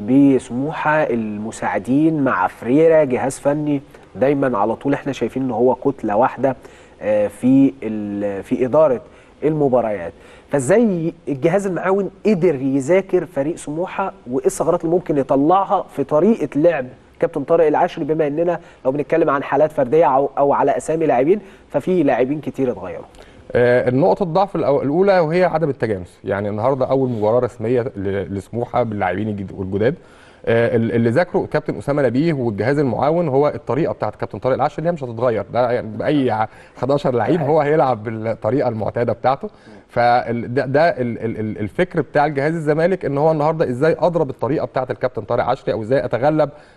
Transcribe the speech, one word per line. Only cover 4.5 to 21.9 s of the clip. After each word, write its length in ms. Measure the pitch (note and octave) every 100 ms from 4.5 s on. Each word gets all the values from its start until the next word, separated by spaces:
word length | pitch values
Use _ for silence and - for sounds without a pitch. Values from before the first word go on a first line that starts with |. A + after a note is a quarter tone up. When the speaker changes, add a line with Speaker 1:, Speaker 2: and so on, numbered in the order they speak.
| A2
Speaker 1:
على 180 | G#2+ A2
طول 180 | C#3
احنا 180 | C#3 C#3
شايفين 300 | B2+ A2+ C3
ان 80 | C3
هو 240 | A2 B2+
كتله 420 | A#2+ C#3+ - G#2+ G#2
واحده، 400 | B2 - C3+ B2 - - - -
آه، 260 | G2+ G#2+ G#2
في 440 | - B2+ C3+ C3+ C3
ال-، 600 | A2 G#2+ G#2 G2+ G2+ G2
في 220 | F#2+ B2+ B2+
اداره 340 | C#3+ D#3 A#2 - - - -
المباريات. 680 | D3 D#3 C#3+ B2 A2+ G2+ E2+ - - - -
فازاي 640 | C#3+ B2+ G#3 A#3 F3 E3 - -
الجهاز 380 | C#3 E3 F#3+ G3
المعاون 440 | D#3+ F3+ G3 F#3 - G#3
قدر 280 | G3 F3
يذاكر 720 | C3+ C3+ C#3 C3 F#3 F#3+ F3+ D#3+
فريق 300 | C#3 C#3+ E3+
سموحه، 560 | - D3+ F3+ - F#3+ - A#2+
وايه 160 | C3 F#3+
الثغرات 380 | - D#3+ F3
اللي 100 | E3
ممكن 240 | F3 - D3
يطلعها 640 | C3 C#3 D3 F#3 F#3+ F#3+ - -
في 80 |
طريقه 440 | C3+ D3+ G#3 A3+ C#3+ C#3+
لعب 260 | E3+ D#3 B2+ - - -
كابتن 240 | E3 D#3
طارق 220 | C3+ E3+ D#3+
العشري، 380 | C3+ F3 -
بما 220 | D3 D#3+ D3
اننا 340 | D3 E3+ E3 - -
لو 80 | C3
بنتكلم 380 | C#3+ C#3+ E3 D#3+
عن 120 | C#3
حالات 300 | - C#3+ D3+
فرديه 320 | - B2 D3+ D#3+ C3+
او، 140 | C#3+ -
أو 140 | C#3+
على 240 | A#2+ C#3 -
اسامي 300 | - E3 D#3
لاعبين، 340 | B2+ C#3+ G#3 - - -
ففي 320 | C#3+ F3+